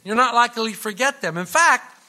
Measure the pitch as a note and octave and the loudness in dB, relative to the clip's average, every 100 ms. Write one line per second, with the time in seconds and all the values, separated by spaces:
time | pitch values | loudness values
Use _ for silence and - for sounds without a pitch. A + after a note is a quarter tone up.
0 | F#3 A3+ B3+ A#3+ A#3+ A#3 A3+ G3 A3 G#3 | -6 0 2 2 0 0 -6 -6 -8 -2
1 | C4 C#4 F3 E3 F3+ D#4 E4 B3+ - - | -2 -2 -6 -6 -2 2 4 2 -2 -20